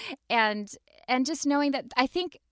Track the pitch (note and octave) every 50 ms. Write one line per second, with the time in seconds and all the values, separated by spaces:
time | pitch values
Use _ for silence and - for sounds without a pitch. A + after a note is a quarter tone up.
0 | - - D4+ - _ _ - A#3 A3 G#3+ G#3 G#3+ G#3 G3+ - - _ _ _ -
1 | - - B3 B3+ C4 C4+ D#4+ C#4+ - C#4+ C#4+ C#4+ C#4+ C#4+ C4+ C4 - A#3+ - -
2 | B3+ C4 - - - E4+ - - _ _